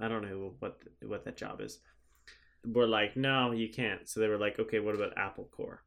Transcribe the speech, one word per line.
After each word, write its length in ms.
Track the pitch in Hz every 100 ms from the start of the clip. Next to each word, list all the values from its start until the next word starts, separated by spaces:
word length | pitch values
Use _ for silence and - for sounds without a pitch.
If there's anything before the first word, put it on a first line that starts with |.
I 80 | 110
don't 140 | 113
know 320 | 104 95 98 -
what, 220 | - - - -
what 220 | 107 104
that 120 | - -
job 240 | 107 107
is, 200 | 107 - _ _ _ _ - - _ _ 117
were 200 | 113 113
like, 300 | 110 104 131
"No, 360 | 135 135 123
you 160 | 113 113
can't." 400 | - 117 95 -
So 120 | 107
they 80 | 107
were 100 | 104
like, 200 | 104 101
"Okay, 220 | 110 110
what 140 | 104
about 220 | 104 104 -
Apple 260 | 98 - 101
Corps?" 300 | - - -